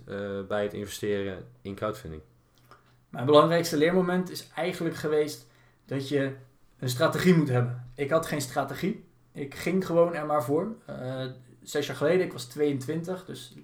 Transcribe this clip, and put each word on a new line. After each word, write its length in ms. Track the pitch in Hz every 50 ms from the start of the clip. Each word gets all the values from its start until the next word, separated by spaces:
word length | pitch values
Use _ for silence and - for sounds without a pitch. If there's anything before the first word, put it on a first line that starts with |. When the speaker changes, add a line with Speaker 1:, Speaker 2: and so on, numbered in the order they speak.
| -
Speaker 1:
eh, 120 | - 98 101 101 101 98 98 98 95
bij 160 | 104 104 104
het 100 | 101 104
investeren 720 | 104 104 98 - - - 107 104 101 98 98 95 87 - - - -
in 140 | - 101 98
crowdfunding? 460 | 98 110 107 104 - - 80 78 78 - _ _ _ _ _ _ _ _ _ - - _ _ _ _ _ _
Speaker 2:
Mijn 160 | - - 120
belangrijkste 520 | 135 147 147 156 165 165 170 165 - - 147
leermoment 540 | 151 170 180 190 180 175 180 180 180 175
is 200 | 151 - - - -
eigenlijk 400 | - 160 185 175 - 170 165 -
geweest 520 | - - 156 151 151 151 147 - - - - _ _ _ _ _ _ _
dat 240 | - 131 139 135 -
je 240 | 143 139 139 135 131 - - - _ _ _ _ _ _
een 100 | - 127
strategie 460 | 123 - 165 160 160 156 - 180 175
moet 140 | 165 147 131
hebben. 400 | 123 123 120 - - - - - -
Ik 140 | - 143 139
had 160 | 160 160 160
geen 160 | - 160 147
strategie. 640 | - - - 147 135 - 135 - - 190 226 - - _ _ _ _ _
Ik 240 | _ 156 147 139 -
ging 300 | - - 180 175 190 180
gewoon 280 | - 165 170 170 170 170
er 120 | 151 151
maar 180 | 151 147 151 131
voor. 320 | 131 143 160 190 220 226 - _
Eh, 400 | - 139 135 127 127 131 131 131 127 127 - - - - - -
zes 240 | - - 151 143 -
jaar 80 | 131
geleden, 300 | - 160 156 175 185 180
ik 80 | 170 -
was 120 | 123 -
tweeëntwintig, 800 | - - 147 147 147 139 127 120 127 156 165 165 175 185 180 -
dus 300 | - 135 123 - - - -